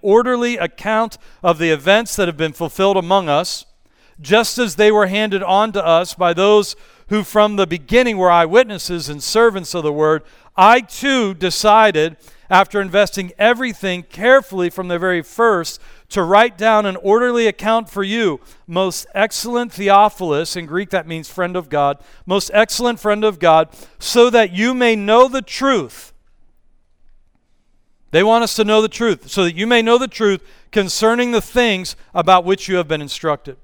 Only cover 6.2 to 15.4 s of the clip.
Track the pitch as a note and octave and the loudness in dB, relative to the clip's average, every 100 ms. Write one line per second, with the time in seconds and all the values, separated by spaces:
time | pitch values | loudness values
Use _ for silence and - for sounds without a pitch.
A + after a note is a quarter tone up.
6.2 | F3 E3+ G3 G#3 G3+ - - _ - G#3+ | -2 2 4 4 2 -8 -20 _ -6 -6
7.2 | G3 G#3+ G#3 G#3 F3+ F3 C3+ A#3 B3 G#3 | -2 0 2 0 -4 -4 -2 0 0 0
8.2 | F#3 F3 E3 G#3 A#3+ G3 - F3 C3+ D3 | 2 4 4 2 0 -4 -8 -10 -10 -10
9.2 | - A3 A#3 F#3+ E3 F3+ D3+ D3 D#3 D#3 | -4 2 2 0 -8 -6 -4 0 0 0
10.2 | - _ _ - G3 B3 A3 - C#4 C4 | -4 _ _ 2 6 4 2 -6 -2 0
11.2 | G#3 F3 F3+ - G#3+ G#3+ A3 D#3 D#3+ D#3+ | -2 -4 -6 -2 2 4 4 2 -2 -6
12.2 | _ - - F#3 G3 G#3 F#3+ F#3+ G3+ - | _ -18 0 2 2 -2 -2 0 0 -2
13.2 | F3+ - G#3+ A#3+ B3+ G3+ F#3+ F3+ E3+ E3+ | -10 0 0 0 -4 -8 -8 -8 -10 -4
14.2 | A3+ C4+ - F#3+ F3 - F3+ F3 F#3 F3+ | 2 2 2 -6 -6 -6 -6 -4 -2 -4
15.2 | D3+ - | -6 -2